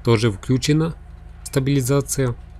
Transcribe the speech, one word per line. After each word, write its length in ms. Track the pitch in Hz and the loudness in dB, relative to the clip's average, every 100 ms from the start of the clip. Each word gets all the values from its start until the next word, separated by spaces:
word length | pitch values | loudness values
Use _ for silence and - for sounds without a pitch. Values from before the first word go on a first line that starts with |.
тоже 280 | - 117 117 | 2 4 4
включена. 640 | 98 - 127 127 151 160 160 - - - - | 0 0 0 2 2 0 -4 -14 -18 -18 -16
Стабилизация. 920 | - 139 135 143 123 139 135 - 131 117 - - | -4 -2 2 2 4 2 2 0 0 -2 -10 -18